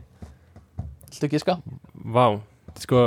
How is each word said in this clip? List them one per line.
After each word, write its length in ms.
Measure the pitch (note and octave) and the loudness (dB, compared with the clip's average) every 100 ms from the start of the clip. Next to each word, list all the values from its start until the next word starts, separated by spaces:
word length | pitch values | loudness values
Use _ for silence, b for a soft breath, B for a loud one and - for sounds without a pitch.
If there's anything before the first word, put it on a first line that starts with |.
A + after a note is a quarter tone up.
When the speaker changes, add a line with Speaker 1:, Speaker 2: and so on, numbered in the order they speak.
| - B B B B - _ - - - - | -18 B B B B -20 _ -16 -14 -18 -20
Speaker 1:
Viltu 180 | - D3+ | -6 -4
giska? 300 | D3+ F3+ F3 - - - - | -2 -2 -4 -8 -18 -20 -14
Speaker 2:
Vá, 360 | A2+ A#2 A#2+ G#2 G#2+ _ - - | -2 2 4 2 -6 _ -20 -16
sko, 240 | - B2+ | 0 4